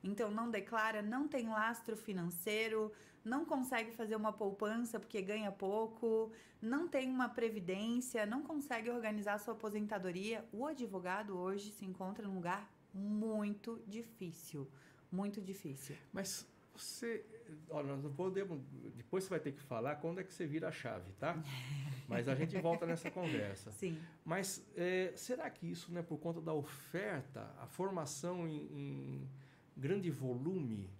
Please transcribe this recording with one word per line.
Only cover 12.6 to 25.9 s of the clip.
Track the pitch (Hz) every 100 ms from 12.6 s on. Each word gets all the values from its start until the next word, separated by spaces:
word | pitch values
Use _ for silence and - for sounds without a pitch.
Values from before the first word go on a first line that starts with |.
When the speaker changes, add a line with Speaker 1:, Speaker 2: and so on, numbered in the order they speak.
| 208 - -
Speaker 1:
muito | 190 202 208 220 214 208 208 - 226 -
difícil, | 214 226 - 185 165 - 147 135 - - - -
muito | 180 202 208
difícil. | 190 190 156 135 - 147 -
Speaker 2:
Mas | 190 190 - - - - -
você, | - - 233 220 - - - 156 160
olha, | 156 139
nós | 139
não | 143
podemos, | 139 190 190 196 151 131 135 117 120
depois | - 190
você | 190
vai | 165
ter | 151
que | 135
falar | - 117 123 147
quando | 160 180
é |
que | 180
você | - 165
vira | 156 175
a |
chave, | - 123 101 92 -
tá? | - 156
Speaker 1:
<laughs> | 143 131 127 143 143 131 -
Speaker 2:
Mas | 120 127
a |
gente | 135 165 190
volta | 165 170 165
nessa | 165 -
conversa. | 185 170 113 101 98 -
Speaker 1:
Sim. | 104 185 160 170 - 160
Speaker 2:
Mas, | 180 190 - - -
é, | 180 185 185 175
será | - 254 302
que | - 170
isso | 170 -